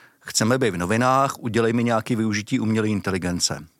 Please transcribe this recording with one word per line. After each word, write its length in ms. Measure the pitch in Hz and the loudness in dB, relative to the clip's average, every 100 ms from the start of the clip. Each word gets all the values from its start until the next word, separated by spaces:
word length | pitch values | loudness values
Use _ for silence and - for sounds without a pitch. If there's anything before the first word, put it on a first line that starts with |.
| - _ | -20 _
"Chceme 380 | - - 110 131 | -6 0 2 2
být 140 | 120 | 2
v 60 | 87 | 0
novinách, 640 | 90 110 127 131 139 - | 0 2 2 2 2 -2
udělej 340 | 123 107 113 | -2 0 2
mi 100 | 117 | 2
nějaký 320 | 120 113 - 117 | 0 0 0 -2
využití 440 | 110 104 101 127 | 0 -2 -2 -2
umělé 280 | 110 110 107 | 0 0 0
inteligence." 800 | 101 98 92 90 87 - 92 78 _ | 0 -2 -2 -2 -2 -2 -4 -12 _